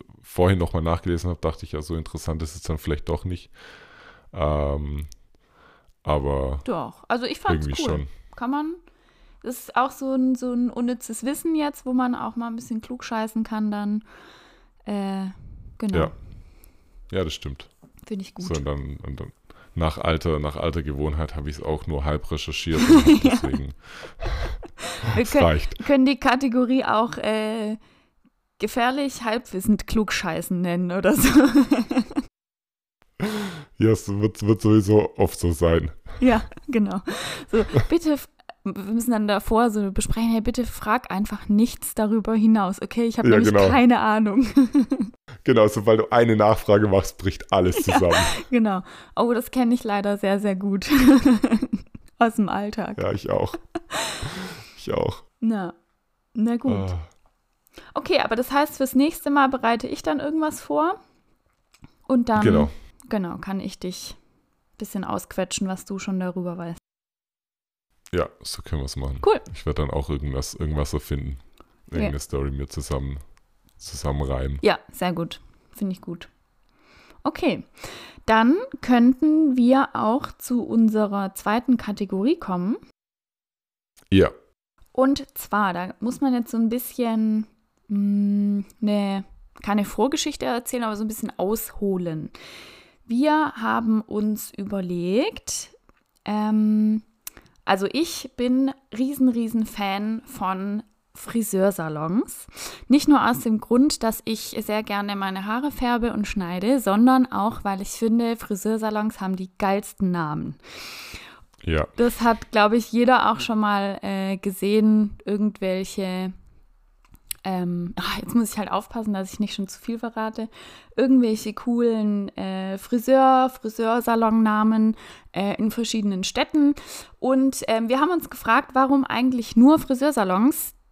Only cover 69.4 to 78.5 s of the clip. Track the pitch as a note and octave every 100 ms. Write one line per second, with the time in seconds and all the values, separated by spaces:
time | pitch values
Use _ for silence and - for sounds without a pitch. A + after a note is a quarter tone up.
69.4 | - - - D2 D2 D2+ C#2+ C#2+ C#2+ C2+
70.4 | C2+ - D#2 D2+ C#2+ D2 - C#2+ C#2+ C#2
71.4 | - - _ _ - E2 G#3 C#2+ - C#2
72.4 | C#2 C#2 C#2 - C2+ C#2 C#2 C#2 - -
73.4 | _ _ _ _ - - D2 C#2+ C2+ C2
74.4 | C2+ C#2 - - - - - D#3+ E3 -
75.4 | - _ _ - G3 F3+ - E3+ - _
76.4 | _ _ _ _ _ _ - - D4 -
77.4 | E4+ F#3 - - - - - - - A3
78.4 | A#3